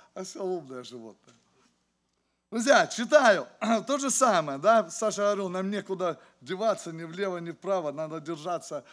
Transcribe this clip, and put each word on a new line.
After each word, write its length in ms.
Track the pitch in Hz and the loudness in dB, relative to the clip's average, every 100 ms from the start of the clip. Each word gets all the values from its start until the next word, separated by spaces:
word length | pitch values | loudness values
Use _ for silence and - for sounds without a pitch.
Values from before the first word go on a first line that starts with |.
| _ | _
Осел 340 | - 185 - 190 | -14 -12 -8 -6
умное 360 | 180 135 127 | -6 -8 -14
животное. 520 | 120 120 113 98 _ _ _ _ _ _ _ _ _ _ _ _ - | -14 -16 -18 -20 _ _ _ _ _ _ _ _ _ _ _ _ -8
Друзья, 340 | 226 233 247 170 | -2 4 4 4
читаю 640 | - 240 302 247 180 - - | -2 4 6 8 4 0 -4
<clears throat> 260 | 214 226 220 | 0 0 0
то 100 | 277 | -2
же 120 | 269 | 0
самое, 480 | - 254 180 151 139 | 2 4 4 0 0
да? 320 | 185 226 170 | 4 4 4
Саша 320 | - 214 196 | -2 -4 0
говорил, 260 | 208 202 190 | 0 0 -2
нам 240 | 185 190 | -4 -4
некуда 480 | 202 190 185 180 156 - _ | -4 -6 -4 -2 -4 -12 _
деваться 500 | 123 185 220 185 - | -10 -2 -2 -2 -6
ни 140 | 160 165 | -10 -10
влево, 320 | 175 196 175 | -4 -4 -4
ни 140 | 170 | -8
вправо, 420 | - 180 190 151 | -8 -2 -2 -2
надо 260 | 143 156 160 | -6 -8 -8
держаться 640 | 151 165 165 165 - 117 - | -8 -8 -4 -6 -6 -12 -12